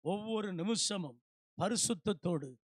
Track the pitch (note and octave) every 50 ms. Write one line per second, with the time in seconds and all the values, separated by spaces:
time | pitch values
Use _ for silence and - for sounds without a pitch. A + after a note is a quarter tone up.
0 | - D3+ F#3+ G#3 G#3+ A3 A3+ G#3+ G#3+ G3+ F#3 D#3+ E3+ G#3+ A3+ G3+ - - G#3 G3
1 | E3+ C#3 A#2+ - _ _ _ _ _ _ _ - E3 G#3 A#3+ F#3 - - A#3 E3
2 | _ F#3 E3+ - - F3+ F3 D3+ C#3+ C3 B2+ _ _